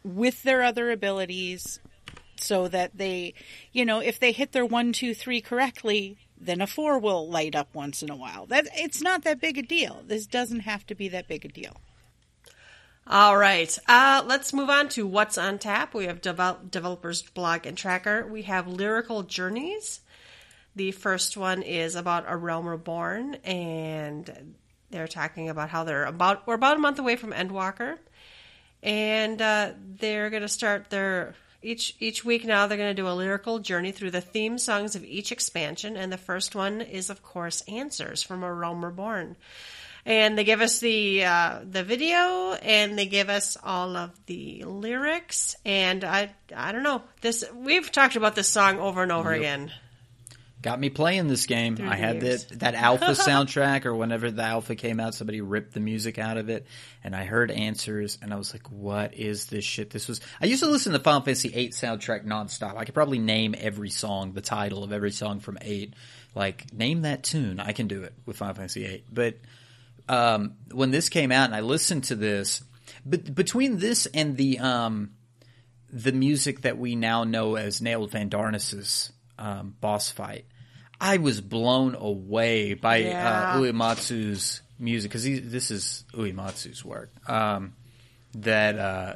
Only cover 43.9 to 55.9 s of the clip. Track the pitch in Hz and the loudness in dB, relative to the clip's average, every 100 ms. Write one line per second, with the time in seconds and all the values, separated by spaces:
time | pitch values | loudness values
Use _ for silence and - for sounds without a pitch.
43.9 | 180 175 175 - 180 - - - 196 214 | -4 -8 -10 -12 -12 -10 -12 -12 -8 -4
44.9 | 247 294 330 339 - - - 220 196 185 | -2 -2 -2 -4 -4 -4 -4 -2 2 2
45.9 | 190 185 190 202 - - - 131 220 285 | 0 0 0 -2 -6 -16 -8 -6 -2 0
46.9 | 262 - - 233 233 233 233 262 320 311 | 0 -4 -6 -2 -2 -4 -6 0 2 2
47.9 | - 262 233 214 214 196 214 196 190 196 | 4 4 6 2 2 2 4 4 4 0
48.9 | 185 185 170 160 160 151 143 147 - - | 0 0 0 0 0 0 -2 -6 -12 -20
49.9 | - _ - - - - - 120 123 139 | -20 _ -20 -20 -20 -20 -8 -4 0 0
50.9 | 139 156 190 160 127 - 120 117 110 98 | 2 2 4 2 2 2 2 2 0 -2
51.9 | 101 113 117 123 123 - 120 127 117 120 | 0 0 2 0 0 -4 -2 0 6 6
52.9 | 127 - 139 - 139 139 143 139 135 127 | 8 6 6 6 6 4 4 4 4 2
53.9 | 113 113 113 120 110 113 113 110 113 120 | 0 0 0 -2 -2 0 0 -2 -4 -2
54.9 | 113 113 110 107 107 98 104 107 - 107 | -2 -2 -4 -6 -6 -2 -4 -4 -4 -2